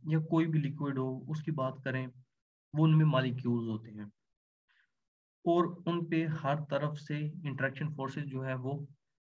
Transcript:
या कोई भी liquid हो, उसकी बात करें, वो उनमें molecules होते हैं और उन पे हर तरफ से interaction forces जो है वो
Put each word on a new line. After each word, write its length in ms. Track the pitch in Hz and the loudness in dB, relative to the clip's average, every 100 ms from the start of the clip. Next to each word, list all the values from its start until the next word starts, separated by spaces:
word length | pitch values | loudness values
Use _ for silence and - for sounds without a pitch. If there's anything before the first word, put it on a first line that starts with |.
| 156 | 0
या 120 | 160 | 0
कोई 260 | 156 160 160 | 2 2 4
भी 140 | 156 | 2
liquid 380 | 135 127 143 135 | 0 -2 -4 -2
हो, 280 | 131 131 131 | -2 -4 -6
उसकी 220 | 156 165 | -6 -4
बात 320 | 139 131 135 | -2 -4 -4
करें, 240 | 135 131 127 - _ _ _ _ _ 151 | -4 -4 -6 -10 _ _ _ _ _ 4
वो 80 | |
उनमें 220 | 160 156 156 | 6 8 6
molecules 640 | 131 127 120 120 120 113 | 4 2 0 0 0 0
होते 220 | 107 107 | -4 -6
हैं 200 | 104 101 - _ _ _ _ _ _ _ _ _ _ _ _ 170 | -12 -12 -16 _ _ _ _ _ _ _ _ _ _ _ _ 2
और 180 | 170 170 | 4 2
उन 440 | - 165 175 165 | 0 -2 -2 0
पे 160 | 165 160 | 0 2
हर 300 | - 135 147 | 0 0 0
तरफ 380 | 151 139 151 147 | 0 -2 -2 -4
से 220 | - 151 | -6 -4
interaction 760 | 151 180 147 127 135 135 151 | -4 -4 -6 -2 -2 -2 -6
forces 300 | 143 135 147 | -4 -6 -6
जो 180 | 143 131 | -6 -6
है 140 | 131 131 | -4 -4
वो 320 | 127 147 147 - _ _ | -4 -6 -8 -16 _ _